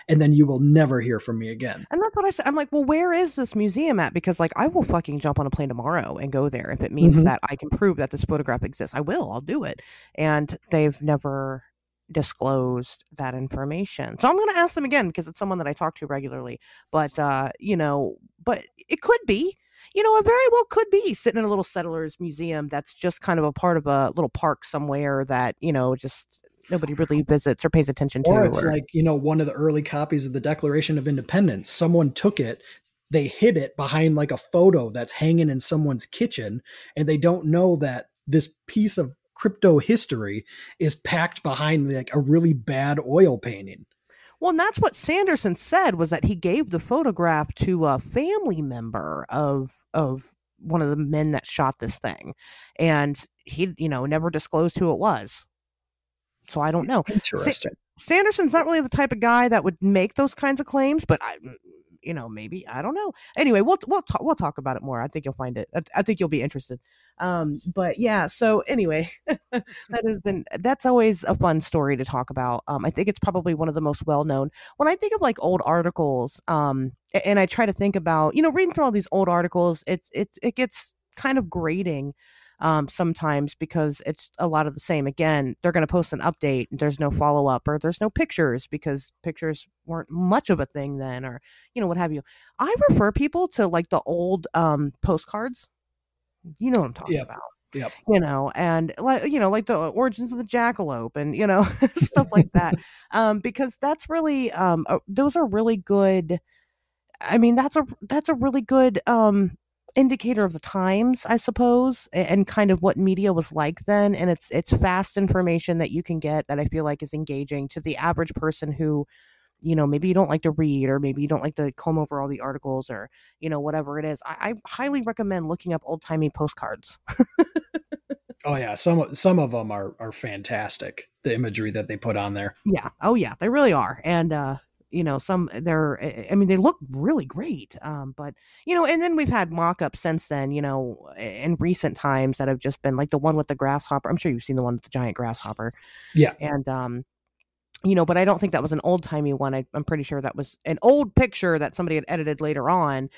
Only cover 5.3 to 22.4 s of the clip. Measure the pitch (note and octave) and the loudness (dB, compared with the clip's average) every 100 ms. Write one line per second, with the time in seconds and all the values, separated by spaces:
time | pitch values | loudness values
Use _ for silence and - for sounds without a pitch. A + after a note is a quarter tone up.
5.3 | C#3+ C#3 - C#3 A#2+ B2+ E3+ G#2 - C#3 | 0 -2 -2 -4 -4 -4 -2 -4 -8 -4
6.3 | C3+ C#3+ B2+ - - - D3 E3+ D#3 D#3+ | -2 -2 -2 -6 -6 -4 6 8 10 6
7.3 | B2+ - C#3 D3 - G3+ D3+ C3 C#3 - | 2 -4 -6 -6 0 0 0 -4 -4 -2
8.3 | D3+ C3+ B2 - - F#2+ C#3 D3+ D#4+ - | -2 -2 -4 -4 -6 -6 -4 -2 -2 -4
9.3 | A2+ C#3+ C#4 G3 - - - - - D#3 | -6 -6 -6 -6 -8 -14 -20 -16 -2 0
10.3 | D3+ D3 - - D#3+ D3+ C#3+ D3 D3 C#3+ | 0 -2 -8 -2 2 2 0 -2 0 -2
11.3 | C3+ C3+ C3 _ _ _ _ _ D#3 - | -6 -6 -8 _ _ _ _ _ -2 -2
12.3 | - C3 C3+ B2+ B2 B2 - - D3+ C3 | -2 0 0 0 -2 -6 -14 -18 -10 -8
13.3 | B2+ C3+ C3 C#3 E3 G3 - B2+ - B3 | -6 -8 -6 -6 -6 -6 -8 -8 0 2
14.3 | F#4 G#4+ F4+ F4 D#4+ C#4 C#4 F#3 E3 D#3+ | 2 2 2 0 0 0 0 0 -4 -10
15.3 | - G3 F3+ C#3+ D3 D#3+ - C#3+ C#3 C3+ | -8 -6 -4 -4 -4 -6 -6 -8 -8 -8
16.3 | C3 B2 A#2+ _ - - D#3 D3 - D3 | -12 -12 -14 _ -20 -2 0 0 -2 0
17.3 | C3+ C3+ - G3 F3+ D3 C#3+ G#2 - _ | 0 -2 -6 -2 0 2 0 -2 -6 _
18.3 | _ - - - _ - - - A#4+ G4 | _ -4 -4 -6 _ -6 -4 2 2 4
19.3 | G3+ F4 - _ _ - G4 A4 A4 G#4 | 0 0 -6 _ _ -6 2 4 4 6
20.3 | B4 C5 A#4 - A4 A4 G4 G#4 G#3 - | 4 6 4 2 0 4 2 2 0 -2
21.3 | A3+ G#3+ G3+ - F#3+ E3+ E3 D#3 - F3 | 0 0 -2 -2 -6 -6 -6 -8 -8 -10
22.3 | C#3+ | -8